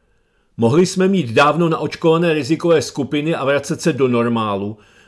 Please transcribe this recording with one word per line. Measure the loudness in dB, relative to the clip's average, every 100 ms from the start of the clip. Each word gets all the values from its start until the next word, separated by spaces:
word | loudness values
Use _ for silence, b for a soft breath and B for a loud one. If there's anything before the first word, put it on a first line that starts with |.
| _ _ _ _ _ -2
Mohli | 2 2 2
jsme | 2 0
mít | 0 0
dávno | 2 2 2 0
naočkované | 0 -4 -2 2 2 2
rizikové | 0 -2 -2 2 2
skupiny | 0 -6 -4 -4 -2
a | -2
vracet | 0 0 -2 -4
se | -2
do | 0 0
normálu. | 0 0 0 -2 -4 -6 -10 b b